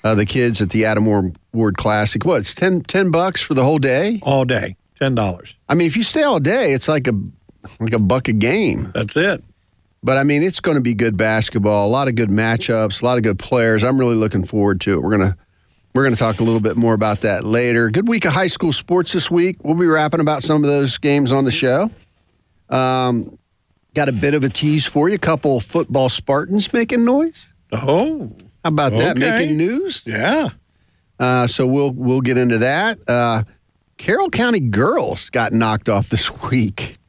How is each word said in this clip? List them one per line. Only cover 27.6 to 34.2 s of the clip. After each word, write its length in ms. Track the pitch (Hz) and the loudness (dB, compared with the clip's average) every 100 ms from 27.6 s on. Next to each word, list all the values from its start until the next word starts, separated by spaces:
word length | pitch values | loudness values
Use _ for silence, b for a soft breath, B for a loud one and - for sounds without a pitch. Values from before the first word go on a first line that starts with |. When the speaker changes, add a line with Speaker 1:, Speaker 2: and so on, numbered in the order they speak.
| _ | _
Speaker 2:
Oh. 600 | 110 131 160 285 311 131 - - _ | -6 0 0 0 -4 -10 -16 -20 _
Speaker 1:
How 60 | 165 | -2
about 220 | 151 139 | 0 0
that? 240 | 110 - - | 2 0 0
Speaker 2:
Okay. 120 | 240 | 0
Speaker 1:
Making 260 | 226 156 151 | 0 0 0
news? 480 | 175 262 381 - - | 0 -2 -6 -8 -8
Speaker 2:
Yeah. 440 | 113 147 294 285 - _ _ _ _ _ - | -4 0 0 -2 -8 _ _ _ _ _ -4
Speaker 1:
Uh, 280 | 127 123 120 | 0 2 0
so 180 | - 127 | 0 0
we'll, 260 | 139 143 | 2 0
we'll 300 | 123 127 131 | -2 0 0
get 160 | 127 127 | 2 2
into 220 | 123 113 | 2 2
that. 400 | 120 151 214 220 - | 2 0 -2 -4 -2
Uh, 340 | 120 120 113 107 b _ _ _ - | 0 2 0 -4 b _ _ _ -8
Carroll 320 | - 233 | -2 0